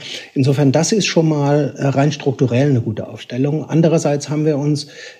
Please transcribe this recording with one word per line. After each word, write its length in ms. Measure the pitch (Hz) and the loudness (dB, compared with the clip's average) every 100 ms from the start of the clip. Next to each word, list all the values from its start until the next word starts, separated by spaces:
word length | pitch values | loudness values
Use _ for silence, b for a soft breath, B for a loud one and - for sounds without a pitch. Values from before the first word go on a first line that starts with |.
| B B B | B B B
Insofern, 400 | - 131 139 139 | 0 0 2 2
das 200 | 143 165 | 2 2
ist 120 | 220 | 0
schon 240 | 185 175 160 | 0 2 2
mal, 460 | 151 143 147 147 - | 2 2 2 0 -2
äh, 120 | 139 | -2
rein 240 | 131 139 | 2 0
strukturell 580 | 139 - 127 127 120 147 | 0 -4 0 0 2 2
eine 100 | 127 | 2
gute 280 | 110 104 92 | 0 -6 -8
Aufstellung. 580 | 110 - 123 143 147 120 | -12 -10 -4 -2 -2 0
Andererseits 640 | 147 165 160 151 143 143 | 2 4 2 0 -2 -4
haben 160 | 151 156 | -2 0
wir 100 | 143 | 0
uns 300 | 147 143 - B B B | 0 -2 -4 B B B